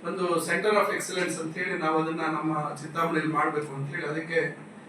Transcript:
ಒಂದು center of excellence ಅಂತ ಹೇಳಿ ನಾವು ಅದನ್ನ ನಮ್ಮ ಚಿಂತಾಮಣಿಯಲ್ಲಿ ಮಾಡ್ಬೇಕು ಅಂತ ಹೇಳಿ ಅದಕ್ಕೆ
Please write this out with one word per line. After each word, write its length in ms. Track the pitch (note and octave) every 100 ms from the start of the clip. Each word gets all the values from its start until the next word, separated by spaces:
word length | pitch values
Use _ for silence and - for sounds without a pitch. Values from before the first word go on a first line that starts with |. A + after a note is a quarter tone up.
ಒಂದು 420 | E3+ F#3+ F3 E3+ F3
center 240 | F3 G#3+
of 260 | G#3 - -
excellence 440 | - F#3 F3 D#3
ಅಂತ 140 | D#3+ F3+
ಹೇಳಿ 220 | - F3+
ನಾವು 240 | D#3 D#3+
ಅದನ್ನ 180 | D#3+ D#3+
ನಮ್ಮ 560 | D#3+ D#3 D#3+ D3+ D3 -
ಚಿಂತಾಮಣಿಯಲ್ಲಿ 580 | D#3+ D#3+ E3+ D#3+ D3+
ಮಾಡ್ಬೇಕು 400 | D3+ D#3+ D3+ C#3
ಅಂತ 160 | C#3 C#3
ಹೇಳಿ 160 | F3 D3+
ಅದಕ್ಕೆ 640 | D#3 D#3+ E3 D3 - - -